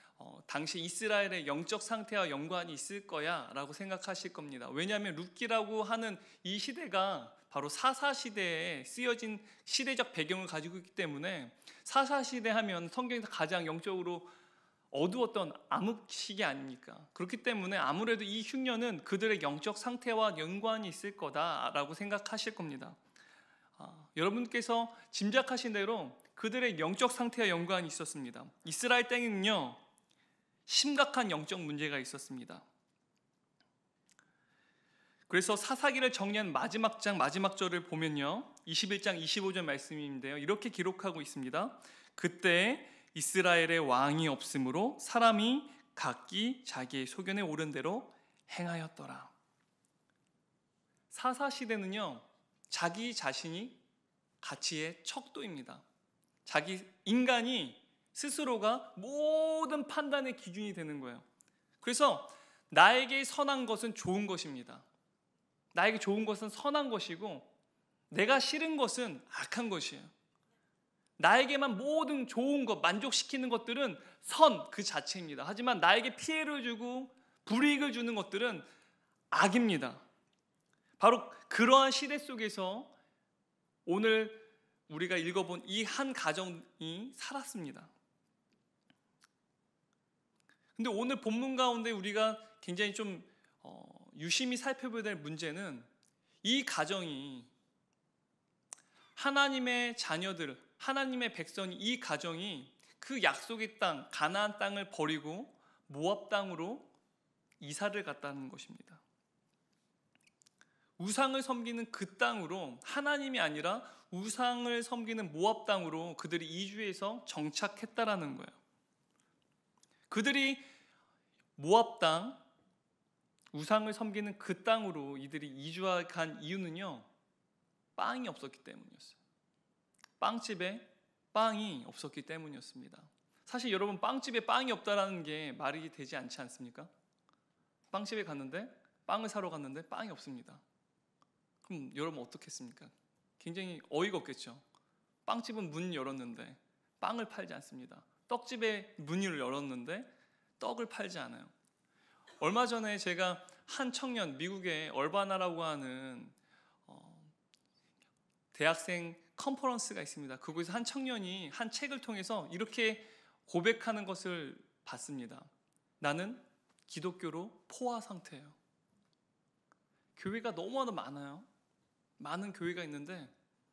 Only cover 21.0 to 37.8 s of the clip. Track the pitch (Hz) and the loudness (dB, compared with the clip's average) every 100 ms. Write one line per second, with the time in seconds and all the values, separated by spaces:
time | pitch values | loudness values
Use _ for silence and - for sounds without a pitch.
21 | 202 196 147 139 165 143 123 147 147 156 | -10 -6 -4 0 0 0 0 0 -2 -4
22 | 202 202 202 220 226 214 165 131 127 - | -4 -4 -2 -4 -4 -4 -6 -8 -12 -16
23 | _ - - - - _ _ - - 160 | _ -20 -20 -20 -20 _ _ -18 -18 -18
24 | 151 151 180 226 233 240 226 233 233 - | -10 0 0 0 -2 -2 0 0 0 -6
25 | - - 202 262 262 254 247 202 196 220 | -10 -2 2 4 4 2 -2 0 0 -2
26 | 131 - - - 220 254 247 160 156 196 | -4 -10 -20 -6 -2 2 0 2 0 4
27 | 247 - 240 240 208 170 170 185 165 - | 4 4 -2 2 2 2 2 0 -2 -6
28 | 156 147 123 120 127 - 165 - 240 247 | -6 -8 -10 -12 -16 -16 -8 0 6 6
29 | 240 247 240 196 202 202 127 - - _ | 6 2 2 2 4 4 0 -6 -20 _
30 | _ _ _ _ _ _ - - 285 285 | _ _ _ _ _ _ 0 2 4 6
31 | 285 262 214 156 156 185 156 147 151 143 | 4 4 2 0 -2 -4 -4 -2 -2 -2
32 | 123 139 - 127 120 85 - _ _ _ | -4 -8 -10 -12 -12 -16 -20 _ _ _
33 | _ _ _ _ _ _ _ _ _ _ | _ _ _ _ _ _ _ _ _ _
34 | _ _ _ _ _ _ _ _ _ _ | _ _ _ _ _ _ _ _ _ _
35 | _ _ - 175 185 208 - 262 285 262 | _ _ 0 4 4 2 0 2 4 6
36 | 254 254 196 208 190 135 135 214 220 220 | 4 2 0 0 0 0 0 2 0 2
37 | 208 190 135 175 196 190 185 175 | 0 2 2 2 0 2 0 0